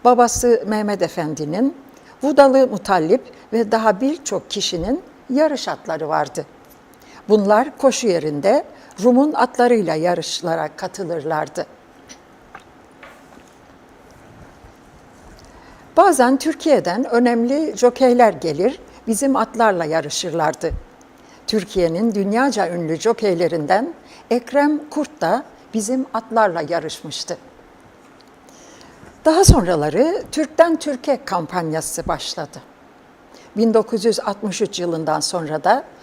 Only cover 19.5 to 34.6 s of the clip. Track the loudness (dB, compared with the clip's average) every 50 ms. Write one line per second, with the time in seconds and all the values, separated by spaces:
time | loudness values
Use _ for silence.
19.5 | 0 0 2 2 2 0 -2 -2 -2 -2 -2 -4 -6 -6 -6 -4 -2 -2 -2 -2
20.5 | -2 -4 -6 -6 -6 -8 -12 -16 -20 -20 -20 _ -20 -20 -20 -20 -20 -14 -6 -4
21.5 | -4 -4 -4 -4 -2 0 0 0 0 0 -2 -2 0 -2 -2 0 0 0 0 0
22.5 | 0 0 -2 -2 -4 -4 -4 -4 -4 -2 0 -2 0 0 0 0 0 0 0 0
23.5 | -2 -2 0 0 0 0 0 -4 -8 -14 -20 -20 -20 -20 -4 -2 -2 -2 -2 -2
24.5 | 0 2 2 2 0 -2 -6 -6 -6 -6 -6 -6 -6 -4 -2 -2 -2 -2 -4 -10
25.5 | -20 -20 -14 -8 -6 -6 -4 -2 -2 -4 -4 -4 -6 -8 -8 -2 0 2 2 2
26.5 | 0 -4 -4 -4 -4 -4 -4 -6 -10 -12 -12 -12 -12 -10 -10 -10 -12 -12 -14 -20
27.5 | -20 -20 -20 -20 -20 -20 -20 -20 -20 -20 -20 -20 -20 -20 -20 -20 -20 -20 -20 -20
28.5 | -20 -20 -20 -20 -20 -20 -20 -20 -20 -20 -20 -20 -20 -2 0 2 4 6 6 6
29.5 | 6 6 4 2 0 0 0 0 0 0 0 0 0 -4 -8 -6 -4 -4 -4 0
30.5 | 2 4 4 4 2 -2 -4 -6 -6 -4 -4 -4 -4 -4 -4 -6 -6 -6 -4 -4
31.5 | -4 -4 -4 -4 -4 -6 -6 -6 -8 -8 -6 -6 -6 -6 -8 -10 -10 -10 -12 -12
32.5 | -16 -20 -20 -20 -20 _ -20 -20 -20 -20 -20 -20 _ _ -20 _ -20 -20 -20 -8
33.5 | -2 0 2 4 4 2 2 0 -2 -2 0 0 0 0 -2 -6 -6 -4 -6 -6
34.5 | -4 -4